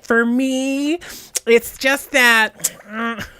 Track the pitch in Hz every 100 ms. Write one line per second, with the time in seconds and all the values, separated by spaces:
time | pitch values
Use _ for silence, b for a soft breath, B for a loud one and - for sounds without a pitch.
0 | - 233 233 247 262 262 269 269 285 339
1 | B B B - - 233 - - 269 269
2 | - 277 247 226 214 - - - 202 214
3 | 233 226 -